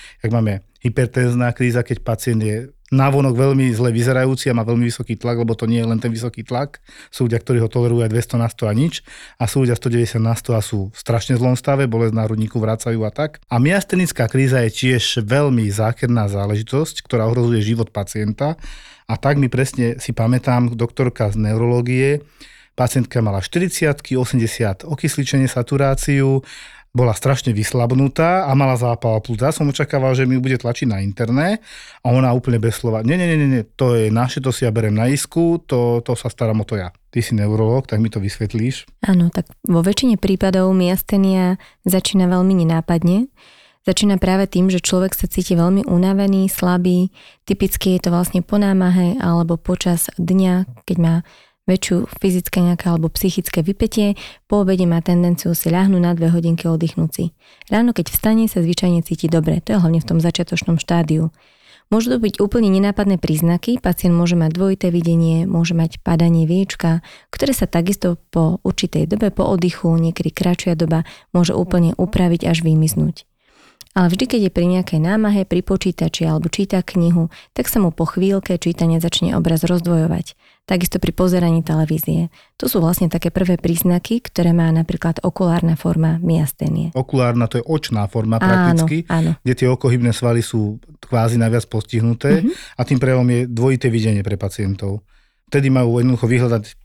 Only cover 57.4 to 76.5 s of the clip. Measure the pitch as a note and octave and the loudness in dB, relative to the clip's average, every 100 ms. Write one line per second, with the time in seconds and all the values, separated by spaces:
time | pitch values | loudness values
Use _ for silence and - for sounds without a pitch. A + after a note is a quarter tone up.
57.4 | _ - - G#3 A#3+ G3+ E3 - A3 A3 | _ -20 -4 0 0 0 -4 -2 0 2
58.4 | A3+ F#3 E3 F3 F#3 E3+ - E3 E3 E3 | 2 0 0 0 2 0 0 -4 0 0
59.4 | D#3+ E3 - G#3 E3+ E3 - E3 E3+ - | 2 -2 0 2 2 2 0 0 0 -2
60.4 | F3 F3 - E3+ - E3+ D#3+ D#3 D#3+ - | -4 -4 -2 -2 0 0 2 0 -2 -6
61.4 | _ _ _ - - A3 A#3 B3 G#3+ - | _ _ _ -18 -2 0 0 0 -2 -2
62.4 | G3+ A#3+ G#3 F#3+ G3+ G3+ G3+ F#3 - D#3 | 0 2 2 2 2 0 0 0 0 0
63.4 | E3+ E3+ - B3 F#3 E3+ F3+ E3+ F3 F3 | 0 0 -2 -2 -2 0 2 2 2 2
64.4 | D#3 E3+ G3 F#3+ F#3 F3 E3+ E3 E3 E3 | 0 0 -2 0 0 0 2 2 2 2
65.4 | F#3 E3 E3+ E3+ E3 - - E3+ E3+ E3 | 0 0 0 0 -2 -4 -2 2 4 4
66.4 | D#3+ F3+ G3 - E3 E3 - - _ - | 2 0 -2 -2 -2 -2 -4 -20 _ -4
67.4 | C#4 B3+ F#3 E3+ E3+ G3 F3+ E3+ _ E3+ | -2 0 0 0 0 0 -2 -4 _ 0
68.4 | D#3+ F3+ F#3 - F3 D#3 D#3+ G#3 G#3 - | 0 0 -4 -4 -2 -2 -2 0 0 0
69.4 | F#3 F3+ F3+ - E3+ E3 E3 - E3 - | 0 0 -2 -2 0 2 0 -2 -4 -2
70.4 | F3 F3 F#3 E3 E3 D#3+ - - _ F3 | -2 0 -2 0 0 0 -2 -10 _ 0
71.4 | F3 - F3 F3+ E3+ - F3 - F3 E3+ | 2 0 0 2 2 0 -2 2 2 2
72.4 | - E3 E3 D#3 D#3 D#3+ D#3 - - _ | 0 0 2 2 2 0 -2 -4 -14 _
73.4 | _ _ _ - - F#3+ F3 F#3 B3+ A#3+ | _ _ _ -20 -6 2 2 2 0 0
74.4 | F#3+ - F3 F#3 F3+ D#3 E3 G#3+ G#3+ G3+ | 0 2 2 0 0 0 0 2 2 0
75.4 | F#3 F3 - F#3+ F#3 - E3 - E3 D#3 | 0 -2 -2 -2 -2 -2 -4 -2 -2 0
76.4 | E3 | -2